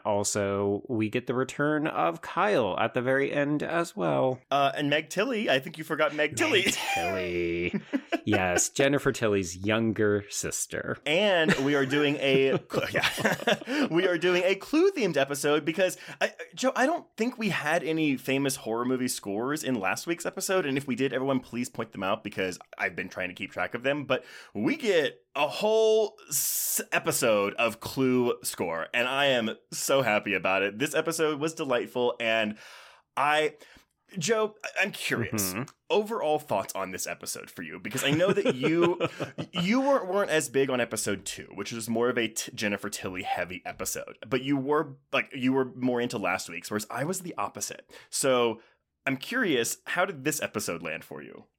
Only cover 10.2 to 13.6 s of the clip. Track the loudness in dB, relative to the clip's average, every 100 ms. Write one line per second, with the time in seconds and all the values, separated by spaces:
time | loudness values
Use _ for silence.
10.2 | -2 -6 -6 -6 -6 -6 -6 -4 0 2
11.2 | 4 4 4 2 2 2 2 2 2 2
12.2 | 4 4 4 2 -2 -4 -2 0 0 0
13.2 | 0 0 0 0